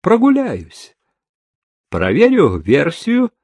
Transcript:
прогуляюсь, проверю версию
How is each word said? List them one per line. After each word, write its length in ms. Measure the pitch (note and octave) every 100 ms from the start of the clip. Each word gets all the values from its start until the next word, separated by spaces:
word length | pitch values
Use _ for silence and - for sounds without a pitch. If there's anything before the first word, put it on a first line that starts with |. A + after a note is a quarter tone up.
прогуляюсь, 920 | - A3+ C4+ C4+ B3+ G#2+ E2 - - _ _ _ _ _ _ _ _ _ _
проверю 680 | E2+ F#2 B2+ A#3+ B3+ C3+ F2
версию 720 | E2 C3+ D#3+ - - B3 B3 _